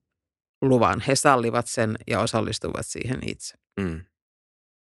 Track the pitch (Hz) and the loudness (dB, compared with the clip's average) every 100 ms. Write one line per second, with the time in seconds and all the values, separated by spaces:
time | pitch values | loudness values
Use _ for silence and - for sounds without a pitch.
0 | _ _ _ _ _ _ 135 127 98 107 | _ _ _ _ _ _ 2 4 4 2
1 | 110 135 147 131 117 120 117 - 110 110 | 0 2 4 4 2 -2 -2 -2 -2 -2
2 | - 107 113 113 104 113 - - - - | -2 -2 0 0 -2 -4 -6 -6 -8 -8
3 | 117 123 55 - - - _ - 95 80 | -6 -6 -8 -8 -12 -18 _ -6 -6 -6
4 | - _ _ _ _ _ _ _ _ | -12 _ _ _ _ _ _ _ _